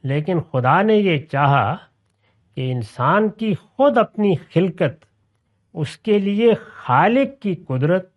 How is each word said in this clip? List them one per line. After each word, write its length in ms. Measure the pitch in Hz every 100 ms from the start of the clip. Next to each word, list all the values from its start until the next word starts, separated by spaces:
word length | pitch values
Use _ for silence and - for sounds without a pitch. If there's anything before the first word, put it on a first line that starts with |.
لیکن 360 | 131 143 156 175 -
خدا 300 | 131 127 165
نے 140 | 214
یہ 220 | 214 196 151 147
چاہا 440 | 139 143 139 107 175 - _ _ _ _ _ _
کہ 160 | - 127
انسان 580 | 127 110 - 127 196 214
کی 240 | - 220
خود 440 | 165 _ - 285 254
اپنی 380 | 214 - 208
خلقت 720 | 160 - 165 185 - 156 - _ _ _ _ _ _ _
اس 240 | 170 147 -
کے 220 | - 208
لیے 340 | 196 202 233
خالق 880 | - - - - 127 190 247 269 -
کی 140 | 202
قدرت 540 | 170 - 127 147 185 185